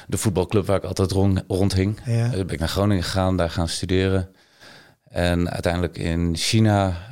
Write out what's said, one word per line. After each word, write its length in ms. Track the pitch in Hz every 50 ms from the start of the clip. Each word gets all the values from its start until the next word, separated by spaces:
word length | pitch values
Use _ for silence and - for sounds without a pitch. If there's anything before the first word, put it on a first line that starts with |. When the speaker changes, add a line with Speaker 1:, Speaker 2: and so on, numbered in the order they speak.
| -
Speaker 1:
de 100 | - - 95
voetbalclub 480 | - 113 92 92 90 - - 107 90
waar 100 | - 101
ik 80 | 92 -
altijd 260 | - 92 - 98 90
rond, 320 | - 95 95 98 95 95 - -
rondhing." 520 | 104 92 95 98 95 95 95 101 110 - -
Speaker 2:
Ja. 200 | 131 117 117 117
Speaker 1:
Eh, 60 | 120
ben 180 | 127 95 95 85
ik 100 | - 80
naar 100 | 80 80
Groningen 340 | - 92 98 104 104 92 85
gegaan, 320 | - - 95 92 92 92
daar 140 | 90 87 82
gaan 180 | - - 85 82
studeren. 600 | - - - 87 92 92 95 95 95 95 92 92 - _ _ _ _ _ - - - - - - _ _ _ -
En 420 | - - 87 87 87 87 87 -
uiteindelijk 480 | - - - 90 85 87 87 80 - -
in 380 | - 82 82 85 85 85 82
China 600 | 80 - - - 113 110 110 104 101 98 95 90 85 92 110